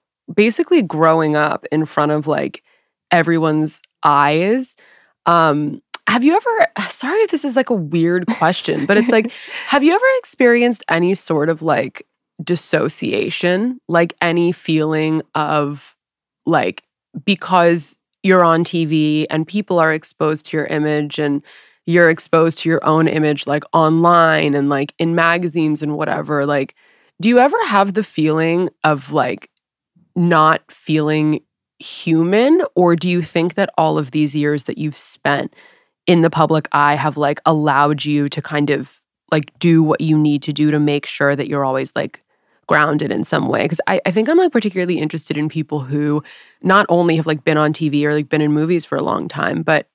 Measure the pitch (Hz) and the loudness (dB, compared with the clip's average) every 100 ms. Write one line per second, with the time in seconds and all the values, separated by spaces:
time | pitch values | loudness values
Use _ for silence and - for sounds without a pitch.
0 | _ _ - 175 214 226 330 349 185 156 | _ _ -4 2 2 2 2 2 2 2
1 | 160 160 156 151 151 - - 151 156 - | 4 4 2 2 0 -2 -4 -4 -2 -2
2 | 147 151 147 147 139 - _ _ _ _ | 0 0 -2 -2 -4 -8 _ _ _ _
3 | _ 175 165 165 160 156 156 - - _ | _ 0 2 0 0 0 -2 -6 -14 _
4 | 156 143 143 156 185 254 254 - _ _ | 2 4 4 2 0 -2 -4 -10 _ _
5 | _ _ - 170 160 147 147 - - - | _ _ 0 2 4 2 -2 -8 -14 -10
6 | - 226 269 370 480 453 - - 190 - | -2 0 2 2 0 0 0 -2 -8 -8
7 | 254 392 427 302 285 247 254 226 151 165 | -4 -2 0 -2 -2 -2 0 -2 -2 0
8 | 165 180 180 226 165 190 - 156 143 202 | 0 0 -2 0 0 0 -4 -4 0 2
9 | 233 233 233 - - - - 277 294 370 | 4 2 0 -8 -16 -14 -2 2 2 4
10 | 508 523 - - 247 240 240 233 - 165 | 2 0 -2 2 4 4 2 0 -2 0
11 | 175 190 - 160 156 160 160 135 - - | 2 0 -2 -2 0 -2 0 0 -2 -8
12 | - _ _ - 160 175 - 160 151 - | -20 _ _ -12 -4 -4 -2 -2 -2 -4
13 | - - - - 175 185 240 254 - 170 | -4 -4 -4 -4 -2 0 -2 -6 -2 0
14 | 175 - 175 170 170 180 - 156 156 156 | 0 -2 -2 0 0 -2 -2 -2 0 -2
15 | 156 160 - - 151 151 147 143 - - | -2 -2 -4 -6 -2 -2 -2 -6 -14 -20
16 | _ _ _ _ - 160 95 - - _ | _ _ _ _ -2 0 -2 -6 -14 _
17 | _ - 170 190 - 185 170 170 151 - | _ -8 -4 -2 0 2 4 2 -2 -10
18 | _ _ 190 185 170 165 170 170 160 156 | _ _ 2 4 4 2 0 -2 -2 0
19 | 151 151 151 156 160 202 208 175 160 156 | 0 0 -2 -4 -4 -6 -2 0 0 0
20 | - - 156 156 - 156 143 156 151 151 | -6 -4 -4 -4 -6 -6 -4 -2 -2 -2
21 | 147 147 147 143 - - _ _ - 170 | -4 -4 -2 -4 -6 -18 _ _ -2 4
22 | 170 160 - 165 165 160 165 160 - 156 | 4 4 0 2 2 0 -2 -2 0 2
23 | 160 156 151 143 - 147 - 165 156 160 | 2 0 0 -2 -4 -6 -2 2 2 4
24 | 170 175 165 156 151 143 143 139 147 - | 4 4 4 2 0 0 0 -2 -4 -4
25 | 165 170 165 170 170 165 156 147 151 147 | -2 2 2 0 -2 -2 -2 -2 -4 -4
26 | 151 151 139 151 143 143 135 _ _ _ | -4 -4 -4 -2 0 -2 -4 _ _ _
27 | _ - 190 240 269 440 415 202 202 196 | _ -4 2 4 4 2 0 2 2 0
28 | 208 - 156 156 165 170 180 - 156 147 | -4 -2 0 0 0 0 -2 -2 -2 -2
29 | 135 151 131 113 - _ _ _ _ _ | -2 -2 -2 -4 -14 _ _ _ _ _
30 | _ - 175 165 156 160 - - - 156 | _ -2 2 4 4 2 -4 -14 -4 -2
31 | 151 156 151 151 - _ _ _ - - | 0 0 0 -2 -6 _ _ _ -16 -10
32 | - 160 170 202 262 339 311 - 175 170 | 0 0 2 2 4 2 2 2 2 2
33 | 180 175 160 175 170 170 202 - 160 156 | 0 -2 -2 -2 -2 -2 -4 0 0 0
34 | 139 151 151 147 147 147 - - 151 143 | -2 -2 -2 -2 -2 -2 -6 -8 -8 -8
35 | - - - 143 - - - _ _ _ | -12 -6 -2 -2 -4 -12 -20 _ _ _
36 | - 175 165 165 151 156 - 147 147 147 | 2 4 2 2 2 0 0 0 2 2
37 | 156 143 147 143 - 160 151 139 147 147 | -2 -2 -2 0 0 0 2 2 2 0
38 | 147 147 143 - - 147 143 143 131 - | -2 -2 -2 -4 -6 -2 0 -2 -4 -16
39 | _ _ _ 156 147 _ 175 165 156 156 | _ _ _ -4 -4 _ 4 4 4 0
40 | 160 151 151 147 143 143 151 151 147 143 | 2 2 2 0 -4 -2 0 2 0 0
41 | - - 143 143 - 143 135 131 131 - | -4 -2 0 0 -4 -4 -2 -4 -4 -6
42 | - - _ _ _ _ - 151 151 151 | -8 -10 _ _ _ _ -2 2 2 0
43 | 156 - - 156 - 120 151 165 - 190 | -2 -4 -4 -4 -2 -2 -2 -4 -2 -2
44 | - 175 226 330 370 240 208 185 180 170 | 0 -2 2 2 2 0 -2 -2 -2 -2
45 | 151 160 - 151 151 160 151 151 131 147 | -4 -6 -6 -4 -4 -4 -6 -6 -4 -4
46 | 147 147 - - - _ 180 190 - 175 | -2 -2 -6 -16 -20 _ 2 2 4 2
47 | 170 160 160 156 156 156 151 156 156 147 | 2 0 -2 -2 0 0 0 0 -2 0
48 | 147 151 147 156 151 151 160 175 - 143 | 0 -2 -2 -2 0 0 0 -2 -2 -4
49 | 147 - - - - 165 160 156 - | -2 -4 -6 -4 -4 -2 0 0 -2